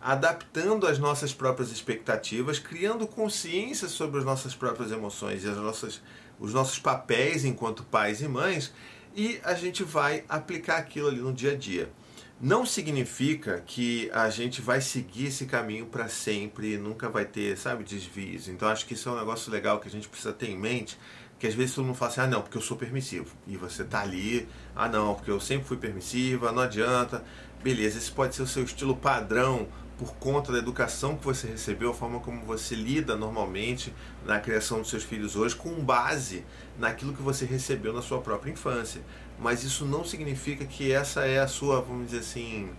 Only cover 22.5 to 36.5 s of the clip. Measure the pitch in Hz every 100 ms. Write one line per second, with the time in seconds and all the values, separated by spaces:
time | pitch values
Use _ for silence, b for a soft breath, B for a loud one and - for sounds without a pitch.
22.5 | 117 - 117 117 131 131 90 69 - -
23.5 | 95 87 - 92 104 101 92 101 120 113
24.5 | B B - 117 110 107 98 - 101 -
25.5 | 135 135 123 113 98 92 120 127 127 120
26.5 | 117 127 104 117 127 123 117 - B B
27.5 | B 123 123 107 110 117 - 131 127 131
28.5 | - 123 - 135 131 143 123 104 110 127
29.5 | 127 101 B B - 123 - 135 139 135
30.5 | 123 113 123 117 - 139 151 139 131 113
31.5 | 110 - 95 117 120 120 120 127 120 110
32.5 | 110 - 117 110 147 139 107 110 113 98
33.5 | 92 110 127 131 - B B - 104 110
34.5 | 110 107 113 110 113 - 110 104 98 117
35.5 | - 160 165 135 123 127 156 123 90 -